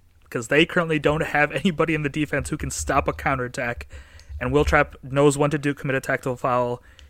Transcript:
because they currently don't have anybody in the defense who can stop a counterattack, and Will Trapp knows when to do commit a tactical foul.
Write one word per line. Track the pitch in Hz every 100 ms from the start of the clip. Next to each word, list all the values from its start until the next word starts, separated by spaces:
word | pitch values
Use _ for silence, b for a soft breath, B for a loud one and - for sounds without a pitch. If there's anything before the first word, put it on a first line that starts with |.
| _ _
because | _ 127 117
they | 147 170
currently | 185 165 151
don't | 147 156
have | 151 147 147
anybody | 151 190 156 160 151
in |
the | 147
defense | 156 147 143 -
who | 156
can | 139
stop | - - 139 147
a |
counterattack, | - 147 135 123 135 120 120 - B B B B B
and | 127
Will | 143 147
Trapp | 156 143 -
knows | 131 139 147 139
when | 147
to | 151
do | 143
commit | 139 143 131
a |
tactical | - 131 135 123
foul. | 135 123 123 120 b b